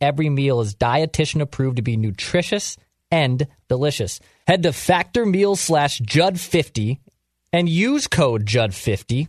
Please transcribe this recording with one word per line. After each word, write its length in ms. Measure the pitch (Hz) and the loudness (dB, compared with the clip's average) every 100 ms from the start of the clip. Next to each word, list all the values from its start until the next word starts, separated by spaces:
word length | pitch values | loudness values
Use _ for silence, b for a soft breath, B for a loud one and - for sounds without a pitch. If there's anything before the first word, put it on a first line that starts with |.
every 260 | 143 143 156 | -2 0 0
meal 320 | 139 139 120 | 0 2 2
is 120 | 107 | 0
dietitian 680 | 101 120 135 160 - 156 156 | 0 0 2 0 -2 -2 0
approved 340 | 143 - 131 123 | -4 -2 -2 0
to 80 | |
be 140 | 113 113 | -2 0
nutritious 800 | 110 98 - 175 175 208 - - _ _ - | -2 -4 -2 -2 0 -4 -6 -12 _ _ -2
and 340 | 165 135 127 143 b - | 0 2 0 -4 b -4
delicious. 520 | 127 147 - 95 - b b b | -2 0 -2 -6 -8 b b b
Head 160 | 185 | 2
to 100 | 170 | 2
Factor 500 | 131 - 185 - 240 | -2 0 0 0 -2
Meals 360 | 220 190 202 196 | 0 2 2 0
slash 380 | - 156 143 - | 0 2 2 -2
Judd 400 | 113 147 185 180 | 0 2 2 0
fifty 600 | - 175 143 - 107 139 _ _ _ _ - | -2 -2 0 -2 -4 -4 _ _ _ _ -4
and 160 | 170 175 | 0 2
use 380 | 165 226 294 - | 2 2 0 -2
code 400 | - 143 113 104 | 0 2 2 0
Judd 260 | 117 110 | 0 0
fifty 540 | 90 - 98 - 120 | -2 -4 -4 -2 -4